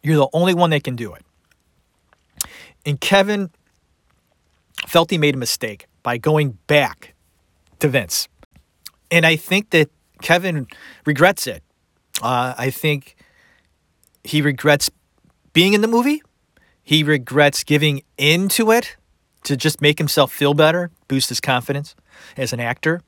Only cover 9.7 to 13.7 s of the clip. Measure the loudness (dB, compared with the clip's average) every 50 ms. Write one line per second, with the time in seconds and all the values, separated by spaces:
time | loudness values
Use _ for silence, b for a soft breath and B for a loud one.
9.7 | 2 2 2 2 _ _ _ _ _ _ 0 2 2 2 2 -2 -4 -4 -8 B
10.7 | B B B B B B B -4 2 4 4 4 4 0 -8 -10 -10 -12 _ _
11.7 | _ _ _ _ _ _ _ _ _ -6 -4 -2 -2 -2 -2 -4 -6 -6 -6 -6
12.7 | -6 -2 -2 -2 -2 -4 _ -18 _ b b b b b b b b b b b